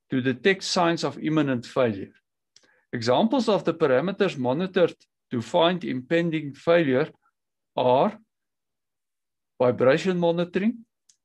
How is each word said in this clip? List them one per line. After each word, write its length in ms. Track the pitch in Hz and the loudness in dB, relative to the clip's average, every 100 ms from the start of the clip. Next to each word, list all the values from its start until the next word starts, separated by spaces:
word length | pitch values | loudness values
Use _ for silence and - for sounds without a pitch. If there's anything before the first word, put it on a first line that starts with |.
| _ | _
to 100 | 131 | -4
detect 420 | 127 123 196 190 | -2 0 0 0
signs 420 | - 190 170 165 | -2 0 0 0
of 140 | 147 - | -4 -6
imminent 460 | 156 156 143 123 | -4 -2 0 -2
failure. 480 | 120 143 123 98 98 _ _ _ _ _ _ _ _ | -4 -2 0 -2 -10 _ _ _ _ _ _ _ _
Examples 560 | 123 113 131 226 277 226 | -6 0 2 2 0 0
of 160 | 190 | 0
the 80 | 165 | -2
parameters 640 | 165 151 127 175 190 190 143 | 0 2 2 0 -2 -2 -2
monitored 580 | 123 143 185 190 165 - _ _ _ | -2 -2 -2 0 0 0 _ _ _
to 100 | 123 | -8
find 440 | 117 175 165 180 | -2 2 2 0
impending 680 | 147 127 127 170 175 156 147 | -4 -8 -2 0 0 -4 -8
failure 560 | 123 - 175 143 127 156 - _ _ _ _ _ - | -6 2 2 4 0 -2 -8 _ _ _ _ _ -2
are 420 | 127 127 202 - _ _ _ _ _ _ _ _ _ _ _ _ _ - | 2 4 2 -2 _ _ _ _ _ _ _ _ _ _ _ _ _ -2
vibration 600 | 127 104 123 160 185 180 | 0 2 2 2 0 0
monitoring, 680 | 170 170 175 180 214 247 - _ _ _ | 0 0 -2 -2 -2 -4 -10 _ _ _